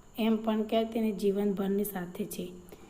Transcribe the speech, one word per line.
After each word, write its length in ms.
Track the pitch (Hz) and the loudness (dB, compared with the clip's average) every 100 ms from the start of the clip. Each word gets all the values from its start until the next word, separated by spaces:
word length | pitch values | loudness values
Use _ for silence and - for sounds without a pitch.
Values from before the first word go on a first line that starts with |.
| - - | -14 0
એમ 200 | 220 214 | 2 2
પણ 260 | 220 214 | 2 0
ક્યાં 220 | 214 226 226 | 2 0 0
તેની 260 | 226 220 | 0 0
જીવનભરની 720 | 190 202 196 208 185 196 196 | 2 2 4 2 2 0 0
સાથે 420 | 202 185 175 - 180 | 0 -4 -8 -6 -6
છે. 260 | - 180 - - - | -6 -8 -12 -18 -20